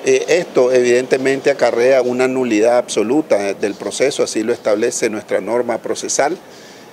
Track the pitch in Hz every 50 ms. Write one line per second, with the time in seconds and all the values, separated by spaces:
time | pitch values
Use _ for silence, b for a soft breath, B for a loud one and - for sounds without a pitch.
0 | - 147 135 131 - - 156 180 170 - - 165 127 123 131 127 123 120 120 123
1 | 131 127 147 135 131 139 139 135 135 143 135 135 127 117 113 117 120 131 135 131
2 | 123 123 123 123 131 131 131 131 127 120 110 104 107 120 120 123 117 - - 120
3 | 101 107 135 156 151 - 113 101 101 98 95 95 113 101 95 - 104 104 104 -
4 | 131 139 - - 120 - - 113 107 117 120 - - 120 107 104 117 120 120 -
5 | - 113 104 107 - - - 98 92 101 113 123 120 120 113 110 - - 107 -
6 | - 101 - - 135 151 180 - - B B B B B B B B B